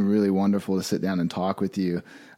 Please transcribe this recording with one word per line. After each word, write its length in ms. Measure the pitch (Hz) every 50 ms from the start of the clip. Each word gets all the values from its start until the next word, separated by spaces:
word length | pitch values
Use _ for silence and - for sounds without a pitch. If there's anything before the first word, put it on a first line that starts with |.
| 101
really 220 | 98 104 107 104 98
wonderful 480 | 95 95 98 101 101 98 - - 95
to 60 | 92 90
sit 180 | - 104 -
down 180 | 85 90 95 92
and 100 | 85 85
talk 300 | - 92 90 95 98 -
with 180 | 101 95 -
you. 260 | 101 95 90 87 87 - - - - - - -